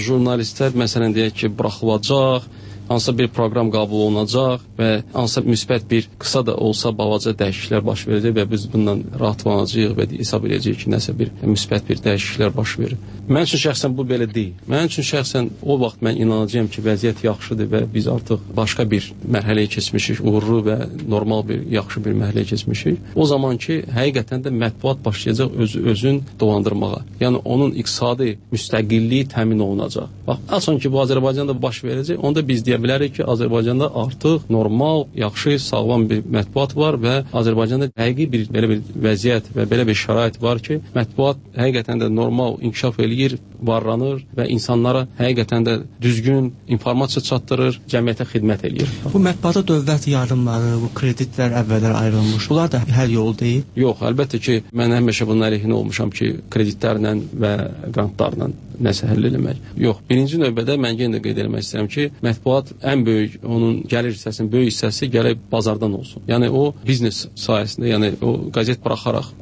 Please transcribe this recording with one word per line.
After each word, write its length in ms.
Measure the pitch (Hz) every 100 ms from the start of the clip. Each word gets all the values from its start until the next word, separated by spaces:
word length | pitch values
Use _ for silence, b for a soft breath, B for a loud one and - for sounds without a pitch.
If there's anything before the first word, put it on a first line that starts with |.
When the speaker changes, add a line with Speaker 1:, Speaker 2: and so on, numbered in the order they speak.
| 107
Speaker 1:
jurnalistlər, 680 | 127 123 120 110 - 135
məsələn, 400 | 127 117 120 113
deyək 240 | 107 110 -
ki, 160 | 113
buraxılacaq, 960 | 104 110 101 113 107 107 139 131 127 - B B B -
hansısa 300 | 120 - 120
bir 100 | 120 -
proqram 340 | 113 117 113
qəbul 300 | 107 104 107 107
olunacaq 560 | 104 107 123 131 123 - -
və 120 | 113 107 -
hansısa 280 | - 113 131 120
müsbət 420 | 110 - 123 -
bir, 180 | 113 110 -
qısa 260 | - 135 117
da 100 | -
olsa 360 | 110 107 120 107
balaca 320 | 107 107 113
dəyişikliklər 540 | 104 98 95 - 107 104
baş 200 | 104 107
verəcək 280 | 107 113 110
və 60 | 101
biz 160 | 107 107
bundan 300 | 110 104 101 - 123
rahatlanacağıq 760 | 110 104 110 101 101 113 107 107
və 100 | 107 -
hesab 280 | 113 107 107
edəcəyik 360 | 101 104 104
ki, 60 | -
nəsə 220 | 104 - -
bir 140 | 117 -
müsbət 460 | - 104 - 104 -
bir 140 | 101 110
dəyişikliklər 500 | 101 - - 104 -
baş 220 | 107 -
verir. 200 | 120 117 B B -
Mən 200 | 139 170
üçün 140 | 156
şəxsən 320 | 151 131 139 131
bu 80 |
belə 220 | 127 123 113
deyil. 200 | 110 98 90 -
Mən 220 | 135 165
üçün 160 | 160 135
şəxsən 420 | 147 135 135 117 101
o 160 | - 139
vaxt 220 | 120 -
mən 140 | 113 117
inanacağam 480 | 113 110 104 120 107
ki, 140 | 101
vəziyyət 400 | 107 104 117 98
yaxşıdır 460 | 113 104 - 110 104
və 80 | 107 113
biz 140 | 110 104
artıq 340 | 123 - 107 101 101
başqa 280 | 110 - 113
bir 160 | 104 - - 107 113
mərhələyə 320 | 107 107 104 107
keçmişik, 440 | - 113 - 113
uğurlu 400 | 113 104 104 117 107
və 80 | 107 117 - -
normal 380 | 107 107 110 104
bir, 140 | 107 - 107
yaxşı 260 | 107 -
bir 140 | 107 104
mərhələyə 300 | 104 107 101
keçmişik. 460 | 107 - 110 156 175 B -
O 100 | 156
zaman 300 | 139 135 120
ki, 220 | - 160 -
həqiqətən 500 | 120 139 131 110 127
də 80 | 139
mətbuat 480 | 120 113 110 135 135
başlayacaq 520 | - 98 123 117 131 -
öz, 200 | 110 - 101
özün 300 | 107 127 139 139 -
dolandırmağa. 600 | 110 104 101 101 101 - - -
Yəni 200 | 123 123
onun 280 | - 123 139
iqtisadi 560 | - 113 - 120 123 127 101 -
müstəqilliyi 760 | 110 - 113 107 113 113 131 135
təmin 320 | - 113 107
olunacaq. 480 | 98 101 - - - 101 -
Bax, 120 | 127 - 196
açın 200 | 175 143
ki, 140 | 139
bu 80 | 135
Azərbaycanda 520 | 131 135 131 135 143 127
baş 180 | 127 117
verəcək, 360 | 123 127 147 170
onda 240 | - 151 139
biz 120 | 123 120
deyə 100 | 120
bilərik 340 | 120 135 143 -
ki, 80 |
Azərbaycanda 640 | 135 117 120 117 113 127 147 120
artıq 460 | 113 - 151 165 -
normal, 560 | 113 107 110 147 160 135 -
yaxşı, 420 | 107 - 147 135
sağlam 500 | 139 107 110 120 110
bir 120 | 110 107 117
mətbuat 400 | 101 135 135 143
var 240 | 151 135
və 160 | 113 135 139
Azərbaycanda 560 | 120 113 113 113 131 143 -
həqiqi 320 | 117 127 156
bir 140 | 120 107
belə 180 | 110 113
bir 100 | 107 - - 110
vəziyyət 420 | 104 117 117 - -
və 120 | 107
belə 180 | 117 117
bir 100 | 104
şərait 360 | - 110 117 104
var 180 | 117 117
ki, 200 | - 156 -
mətbuat 460 | 127 113 - 135 139 - -
həqiqətən 480 | 131 123 113 120
də 80 | 113
normal 460 | 110 117 120 123 -
inkişaf 400 | 120 107 127 113
eləyir, 360 | 113 120 135 123 - -
varlanır 600 | 113 113 110 113 135 135 139 -
və 120 | 120
insanlara 540 | 117 - 120 123 131 127 -
həqiqətən 500 | 123 120 110 120 113
də 80 | 110 - -
düzgün 480 | 120 113 120 135 127 127 -
informasiya 540 | 117 123 123 135 -
çatdırır, 560 | - 127 - 127 127 110 -
cəmiyyətə 380 | 123 120 113 123
xidmət 340 | 113 107 98 -
eləyir. 220 | - - - 139
Speaker 2:
Bu 80 | 196
mətbuata 400 | 185 180 170 185
dövlət 440 | 190 156 139 151 143
yardımları, 640 | 139 123 127 123 113 117 117
bu 80 | 117 -
kreditlər 560 | 131 120 123 - 123 120
əvvəllər 320 | 107 110 113 110
ayrılmış. 500 | 110 107 107 110 -
Bunlar 220 | 151 165
da 100 | 127 110 120
həll 160 | 127
yolu 240 | 113 110 104
deyil. 240 | 120 123 135 -
Speaker 1:
Yox, 260 | 127 107 113
əlbəttə 300 | 127 139 120
ki, 200 | - 117 -
mən 260 | 117 117 120
həmişə 300 | 120 104 110
bunun 200 | 110 110
əleyhinə 300 | 107 107 110
olmuşam 340 | 107 107 110
ki, 220 | - 110 101 -
kreditlərlə 640 | 113 104 101 117 107 107 107 - -
və 140 | 107 104 - - -
qrantlarla 560 | - 104 - 107 - - - - -
nəsə 220 | 113 98 -
həll 220 | 113 117
eləmək. 300 | 131 127 135 B -
Yox, 240 | 123 104 -
birinci 300 | 127 139 165
növbədə 320 | 139 117 113 143
mən 160 | 120 113
yenə 180 | 123 110
də 60 |
qeyd 160 | 107 107
eləmək 200 | 107 110
istəyirəm 240 | 110 110 104
ki, 120 | 143 147 143 120
mətbuat 460 | 113 131 135 139 -
ən 220 | 135 139 113
böyük, 320 | 110 104 101 110
onun 340 | 117 113 113 -
gəlir 280 | 120 120 104
hissəsinin 340 | 110 110 110
böyük 220 | 120 123
hissəsi 360 | - 110 - 139
gərək 320 | 117 120 117 -
bazardan 420 | 117 110 107 110
olsun. 300 | 98 127 - 98
Yəni 220 | 120 120
o 160 | 135 147 147
biznes 400 | 113 127 117 - - -
sayəsində, 480 | - 110 104 - 120
yəni 200 | 107 107 -
o 140 | 120 - -
qəzet 280 | 120 113 127
buraxaraq, 460 | - 113 120 113 - -